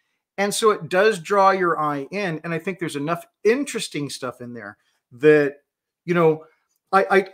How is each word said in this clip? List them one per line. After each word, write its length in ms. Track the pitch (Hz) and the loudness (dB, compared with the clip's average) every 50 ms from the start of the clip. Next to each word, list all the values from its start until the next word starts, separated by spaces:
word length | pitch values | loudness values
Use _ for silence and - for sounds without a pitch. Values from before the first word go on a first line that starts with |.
| _ _ _ _ _ _ - - | _ _ _ _ _ _ -6 -6
And 160 | 202 208 - | -4 -4 -2
so 160 | - 233 214 | 2 2 2
it 180 | 202 - 165 143 | 2 0 -4 -2
does 300 | 180 185 208 220 208 175 | 0 2 2 2 2 -2
draw 320 | 156 - 202 202 190 196 | -4 -2 2 4 4 4
your 280 | 190 190 180 170 156 151 | 4 2 0 0 0 0
eye 300 | 151 147 147 143 139 - | -2 -4 -4 -6 -8 -8
in. 300 | 175 202 202 175 160 156 | -6 -6 -4 -4 -6 -6
And 120 | - 170 165 | -8 -6 -8
I 40 | 160 | -6
think 200 | 165 196 185 - | -6 -8 -8 -6
there's 180 | 170 151 143 | -8 -6 -6
enough 300 | 143 143 160 170 170 - _ _ _ - | -6 -4 -4 -4 -6 -6 _ _ _ 0
interesting 640 | 208 240 285 285 - - - - - - 156 143 131 | 0 0 0 -2 -6 -8 -8 -8 -8 -8 -8 -8 -8
stuff 320 | - - 135 123 - - | -10 -10 -10 -12 -12 -12
in 140 | 123 120 120 | -16 -16 -16
there 240 | 117 104 101 107 _ _ _ _ _ _ _ | -16 -16 -16 -18 _ _ _ _ _ _ _
that, 440 | 127 117 143 151 151 151 143 135 - _ _ _ _ _ _ _ _ _ - | -8 2 6 6 6 6 4 2 -4 _ _ _ _ _ _ _ _ _ -6
you 80 | 165 170 | -2 2
know, 300 | 175 165 160 156 156 - _ _ _ _ _ _ _ _ - | 4 4 4 2 0 -6 _ _ _ _ _ _ _ _ 0
I, 120 | 190 196 196 - 196 190 196 - | 0 0 2 4 2 0 0 2